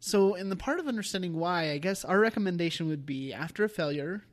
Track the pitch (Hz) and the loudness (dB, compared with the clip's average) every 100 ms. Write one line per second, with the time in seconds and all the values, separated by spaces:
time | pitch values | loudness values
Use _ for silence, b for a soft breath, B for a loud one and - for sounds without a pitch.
0 | - 202 196 180 196 190 - 339 302 226 | 0 4 4 4 -2 -4 -2 -2 -2 -4
1 | 196 190 180 160 170 175 156 147 180 196 | -2 -4 -2 0 0 0 0 0 -2 -2
2 | - 190 220 220 196 175 170 - 160 151 | 2 4 4 4 0 2 0 0 -2 -2
3 | 139 135 135 107 160 - 208 208 151 147 | -4 -6 -6 -6 -6 -2 -2 0 -2 -2
4 | 143 202 - | -4 -8 -10